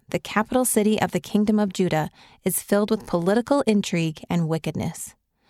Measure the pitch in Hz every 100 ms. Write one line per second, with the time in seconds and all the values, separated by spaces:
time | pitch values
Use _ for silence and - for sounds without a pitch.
0 | - - - - 220 254 254 - 208 214
1 | - 180 - 202 208 214 208 - 180 160
2 | 151 - - - - - - 202 208 214
3 | - 175 175 214 233 285 220 208 190 175
4 | 165 151 - 175 160 160 156 151 - -
5 | - - _ _